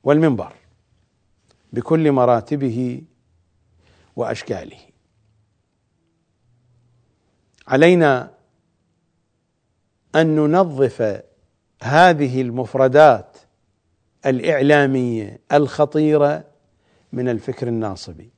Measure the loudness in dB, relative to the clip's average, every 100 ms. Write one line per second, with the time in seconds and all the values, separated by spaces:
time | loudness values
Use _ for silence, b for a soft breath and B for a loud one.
0 | 2 2 2 -2 -8 _ _ _ _ _
1 | _ _ _ _ _ _ _ -10 -2 0
2 | 2 2 2 2 -2 -6 -4 -4 -8 -8
3 | -16 _ _ _ _ _ _ _ _ _
4 | _ -10 -8 -8 -8 -12 -12 -20 _ _
5 | _ _ _ _ _ _ _ _ _ _
6 | _ _ _ _ _ _ _ _ _ _
7 | _ _ _ _ _ _ -2 4 4 4
8 | 2 0 -4 _ _ _ _ _ _ _
9 | _ _ _ _ _ _ _ _ _ _
10 | _ 0 2 2 2 2 0 0 -2 0
11 | -6 -6 -16 _ _ _ _ _ -2 4
12 | 4 4 -2 -2 -6 -6 -6 0 2 6
13 | 6 4 -4 _ _ _ _ _ _ _
14 | _ _ -4 -2 -2 0 2 2 2 -2
15 | -4 -6 -10 -16 _ 0 0 -2 -2 0
16 | 0 2 0 -2 -12 _ _ _ _ _
17 | _ -6 -6 -6 -8 -8 -6 -6 -6 -10
18 | -16 -20 -20